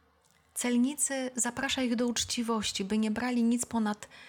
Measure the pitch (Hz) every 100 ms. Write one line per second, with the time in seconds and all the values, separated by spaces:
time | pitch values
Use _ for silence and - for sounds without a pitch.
0 | _ _ _ _ _ - 247 240 254 294
1 | - 269 254 254 233 240 269 269 247 233
2 | 240 233 - 247 226 220 202 - 196 220
3 | 220 220 247 240 233 240 - 233 214 208
4 | - -